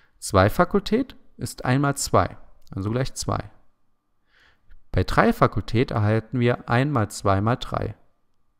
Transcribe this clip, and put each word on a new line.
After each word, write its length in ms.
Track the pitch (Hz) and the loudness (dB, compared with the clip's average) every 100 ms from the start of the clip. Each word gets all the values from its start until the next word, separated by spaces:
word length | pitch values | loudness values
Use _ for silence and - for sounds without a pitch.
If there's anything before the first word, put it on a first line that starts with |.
| _ _ | _ _
Zwei 300 | - 95 98 | 0 4 4
Fakultät 680 | - 175 202 - 226 277 - - - | 4 2 0 0 -2 -2 -8 -20 -12
ist 300 | 123 - - | -12 -8 -2
ein 160 | 131 | 0
mal 160 | 143 135 | 0 -2
zwei, 400 | - 104 87 - - - - | 0 2 2 -4 -18 -20 -12
also 200 | 98 98 | -6 -4
gleich 260 | 117 131 - | -2 -4 -6
zwei. 360 | - 101 104 - - _ _ _ _ _ _ _ _ _ _ - - | -4 -4 -6 -16 -20 _ _ _ _ _ _ _ _ _ _ -20 -6
Bei 100 | - | -4
drei 300 | 90 - 226 | 0 2 4
Fakultät 580 | 226 120 - - 110 131 | 4 2 2 -2 -2 0
erhalten 480 | 117 104 113 - 127 | 0 2 0 -2 0
wir 300 | 120 123 - | 0 0 -2
ein 200 | 120 135 | 0 0
mal 200 | 135 104 | 0 -2
zwei 300 | - 101 98 | -2 0 2
mal 160 | 107 123 | 2 -2
drei, 380 | - - - - _ _ _ _ _ _ | -4 -6 -6 -8 _ _ _ _ _ _